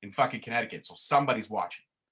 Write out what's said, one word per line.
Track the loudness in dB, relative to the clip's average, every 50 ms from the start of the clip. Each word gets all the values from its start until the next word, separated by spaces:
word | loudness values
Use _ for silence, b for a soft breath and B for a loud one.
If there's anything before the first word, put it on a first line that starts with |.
| -16
in | -4 0
fucking | 2 2 2 2 -2
Connecticut, | -6 -2 0 0 0 -2 -4 -10 -12
so | -12 -8
somebody's | -6 0 2 4 4 6 4 2 0 0 -4
watching. | -2 -2 -2 -4 -6 -12 _ _ _ _ _ _